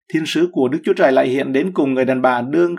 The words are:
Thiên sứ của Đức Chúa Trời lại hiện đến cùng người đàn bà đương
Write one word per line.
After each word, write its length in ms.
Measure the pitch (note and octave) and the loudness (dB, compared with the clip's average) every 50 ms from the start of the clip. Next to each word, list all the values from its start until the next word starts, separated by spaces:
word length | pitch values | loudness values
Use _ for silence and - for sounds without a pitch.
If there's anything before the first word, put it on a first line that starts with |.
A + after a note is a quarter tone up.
| _ - - | _ -6 -4
Thiên 140 | D#3 D#3 | -4 -2
sứ 220 | - - D#3 F3 F3 - | -2 -2 0 0 0 0
của 160 | D3 C3 B2 | 0 0 0
Đức 100 | C#3 E3 - | 0 -2 0
Chúa 100 | G#3 F#3 | 0 0
Trời 180 | G3+ F#3 C#3 C3 | 2 2 2 4
lại 160 | C3 C3+ C3 | 2 2 2
hiện 240 | B2+ C#3 - C3+ C3 | 0 -2 -2 -2 0
đến 200 | C3+ E3+ F#3+ F3+ | 0 -2 -2 0
cùng 200 | F3+ D3 C3+ C3 | -2 0 0 0
người 100 | C3 C3 | 0 0
đàn 180 | B2+ C3 B2+ B2+ | 0 0 0 0
bà 200 | B2+ B2 A#2+ A#2+ | 0 0 0 -2
đương 340 | C3 D3 E3+ F3 F3 F3 | -2 0 0 0 0 -2